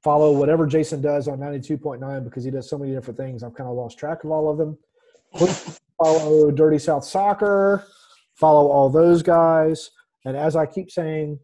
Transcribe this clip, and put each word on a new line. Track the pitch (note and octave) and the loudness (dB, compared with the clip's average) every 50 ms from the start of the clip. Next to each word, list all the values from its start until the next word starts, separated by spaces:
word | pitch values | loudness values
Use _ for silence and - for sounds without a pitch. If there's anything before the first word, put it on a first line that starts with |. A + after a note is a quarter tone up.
follow | _ D#3 D3 D3 D3+ D3+ D3 | _ 0 2 4 4 4 4
whatever | C#3 C#3+ C#3+ D#3+ E3 E3 | 2 2 2 2 2 0
Jason | D3 C3+ D#3 D#3 D#3 D#3+ C#3 | 0 0 0 -2 -2 -6 -6
does | C3+ D3 C#3+ D3 C3+ D3 | -4 -2 -2 -2 -4 -6
on | C#3 C3 | -8 -8
ninety-two | C#3 C#3+ C#3+ C#3 B2 - D#3 C3+ | -10 -10 -10 -12 -8 -8 -8 -6
point | C#3 D3+ C3 A#2+ | -6 -10 -10 -10
nine | C3+ C3+ C#3 C3+ A#2+ | -12 -10 -10 -10 -10
because | A#2 - C3 A#2+ | -12 -12 -10 -10
he | C3 | -8
does | C3 C3+ A#2+ - | -8 -8 -8 -10
so | - C#3+ | -10 -10
many | C#3+ C3+ C3+ | -8 -8 -8
different | C3 B2 - A2+ - | -8 -10 -12 -12 -12
things. | C3+ C3 C3 A#2 A#2 | -12 -12 -12 -14 -14
I've | A#2 A#2+ | -16 -16
kinda | - C3+ B2+ | -14 -12 -10
lost | B2 B2 B2 A#2 - _ | -8 -10 -10 -12 -14 _
track | - D3 E3 D#3+ - | -10 -10 -10 -10 -8
of | D3+ | -6
all | D#3 D#3 D#3 D3+ | -4 -2 -2 -2
of | D3+ D3+ | -2 -2
them. | D#3+ D3+ D#3 - _ _ _ _ _ _ _ _ _ _ _ | -4 -6 -6 -16 _ _ _ _ _ _ _ _ _ _ _
Please | - E3+ F3+ F3+ - - - - - _ _ _ _ | 0 0 0 0 -4 -10 -18 -20 -20 _ _ _ _
follow | E3 D#3+ D#3+ D#3+ D#3 D3+ D#3 D#3 D3+ D3 | 2 2 2 2 2 2 4 4 4 4
Dirty | C#3 C3+ D#3 D#3 D3+ D3 | 4 2 2 2 2 0
South | C#3+ - D#3 C#3 C3 | 0 -2 -2 -2 -4
Soccer. | - - F#3+ G3 G3+ G3+ G3+ G#3+ G3+ G3+ G3 G3 G3 G3+ G3 G3+ _ _ _ _ _ _ _ _ _ _ | -4 -4 -2 0 0 0 0 0 0 2 2 2 2 0 -2 -4 _ _ _ _ _ _ _ _ _ _
Follow | _ - D#3 D3+ D3+ C#3+ C#3+ | _ 4 6 6 6 6 4
all | C#3+ C#3+ C#3 C3+ | 4 4 2 4
those | C3 D#3+ E3 F3 F3 E3+ D#3+ | 4 4 6 6 4 4 4
guys. | F3+ E3+ E3+ E3 E3 E3 D#3+ D#3 D#3+ D#3+ D#3 - - _ _ _ _ _ _ _ | 2 4 4 4 4 4 2 2 0 0 -4 -8 -18 _ _ _ _ _ _ _
And | C3 C3+ | -8 -6
as | C#3 D3+ D#3+ D3+ | -2 -2 -2 0
I | E3 D#3 | 0 -2
keep | D3 - G3 F#3 F3+ | -2 -4 -10 -12 -8
saying | - - E3 D#3+ D#3 D#3 D#3 D3+ D3+ C#3 | -8 -8 -6 -6 -6 -6 -6 -8 -8 -12